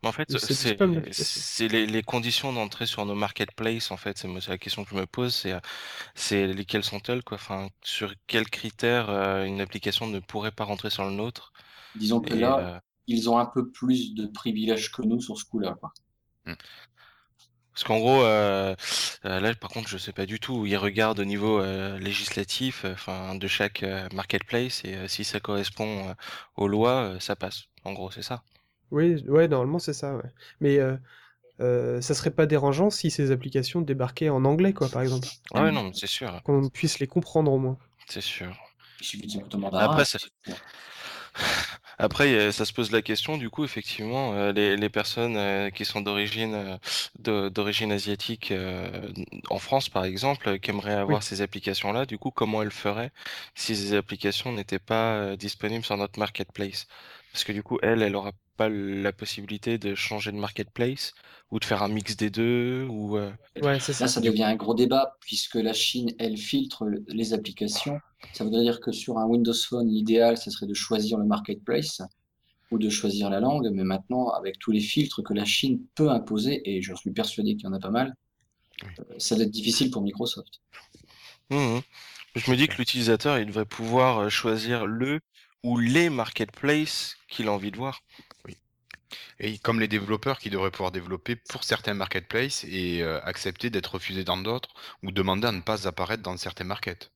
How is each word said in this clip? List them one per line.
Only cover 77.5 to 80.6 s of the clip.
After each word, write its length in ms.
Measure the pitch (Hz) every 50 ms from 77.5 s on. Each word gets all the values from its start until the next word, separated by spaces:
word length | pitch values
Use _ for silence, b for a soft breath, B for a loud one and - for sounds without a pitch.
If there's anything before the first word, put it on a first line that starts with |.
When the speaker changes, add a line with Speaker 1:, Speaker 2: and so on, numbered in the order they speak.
| 110
Speaker 3:
qu'il 100 | 104 -
y 20 | 95
en 60 | 95
a 60 | 95
pas 100 | 95 95
mal, 240 | 104 117 131 135 131 _ _ _ _ _ _ _ _ _ _ _ _ - -
Speaker 4:
Oui. 120 | - - -
Speaker 3:
euh, 40 | - - - -
ça 180 | - - 113
va 80 | 107 113
être 60 | 110 104
difficile 380 | 110 104 110 113 - 139 127
pour 120 | 127 120 101
Microsoft. 580 | 101 98 - 117 117 - - - - - -